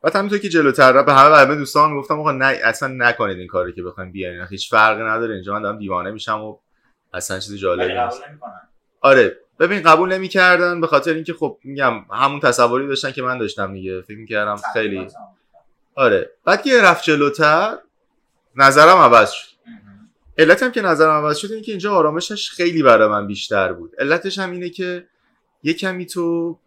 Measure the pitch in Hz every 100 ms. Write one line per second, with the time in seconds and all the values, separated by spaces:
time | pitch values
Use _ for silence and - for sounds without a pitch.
0 | 156 196 202 208 202 165 147 131 131 131
1 | 143 139 143 151 135 151 139 151 151 143
2 | 135 151 151 135 131 131 113 113 139 131
3 | 120 113 107 92 90 90 90 90 87 92
4 | 92 92 90 87 90 95 - 113 110 107
5 | 113 110 113 101 92 104 101 107 101 90
6 | 92 107 - 107 107 107 _ _ _ _
7 | _ 92 - 95 95 101 95 87 92 104
8 | 120 - - - 117 101 _ _ _ _
9 | 135 131 101 - _ _ 175 202 165 160
10 | 185 185 190 190 180 175 175 175 165 143
11 | 170 160 160 160 147 - 131 139 131 113
12 | 98 101 139 143 143 120 120 123 139 135
13 | 135 135 127 127 107 - 98 95 92 92
14 | 90 107 110 110 104 104 - 113 110 98
15 | 95 - - _ _ _ _ _ _ -
16 | 127 98 - _ - 214 285 247 196 165
17 | - 147 143 143 151 160 208 226 _ _
18 | _ _ _ _ _ - 135 139 156 185
19 | 135 117 107 - - _ _ - _ -
20 | _ _ _ - 156 202 254 240 196 156
21 | 156 151 151 147 196 220 214 202 202 196
22 | 151 156 - 208 - - 175 165 135 113
23 | 107 104 101 101 - 104 92 90 - -
24 | 139 170 190 185 190 180 180 175 185 180
25 | 180 _ _ _ _ _ 143 165 190 180
26 | 175 180 170 170 170 165